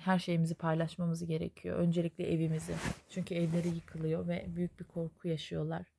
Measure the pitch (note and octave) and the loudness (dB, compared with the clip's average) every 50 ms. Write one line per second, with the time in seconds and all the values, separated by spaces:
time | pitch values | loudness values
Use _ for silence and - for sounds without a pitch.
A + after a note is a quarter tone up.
0 | - F#3 F#3 F3+ F3 - F3 E3 E3 D#3+ E3+ - - E3 D#3+ D#3+ E3 D#3+ - - | 2 4 2 4 4 2 2 4 4 2 2 0 0 2 2 2 2 0 -2 -2
1 | F3 E3+ E3 E3 E3+ E3 D#3+ D#3+ E3+ E3+ - - - F3+ - - F3 E3+ E3 F3 | 0 0 0 0 0 -2 -2 -2 -2 -4 -6 -8 -6 -4 0 2 4 4 4 4
2 | E3+ E3+ - - F3 E3+ E3+ D#3+ E3 D#3+ D#3+ D#3 D#3+ E3+ E3 D#3+ - - - - | 2 0 0 -2 -2 0 2 2 2 2 0 0 -2 -4 -4 -4 -4 -4 -6 -6
3 | - - - F#3 F3 - F#3 E3+ E3+ D#3+ D#3+ F3 E3 F3 E3+ E3+ E3 - - D#3+ | -10 -10 -6 -4 -4 -2 0 0 2 2 2 2 2 0 0 -2 -4 -8 -6 -4
4 | D#3+ D#3 D#3+ E3+ F3+ E3+ F3 F3 - F#3 E3+ E3+ F3+ F3 - - F3 - - F3 | -2 0 0 0 0 0 -2 -2 -2 -4 -2 -2 -2 -2 -2 -6 -14 -10 -6 -4
5 | E3 D#3+ - - - F3+ E3 D3+ - - E3+ D#3+ D#3 D#3 D#3+ E3+ F3+ - _ | -4 -4 -6 -6 -4 -2 -2 -2 -2 -4 -4 -2 -2 -2 -2 -4 -6 -10 _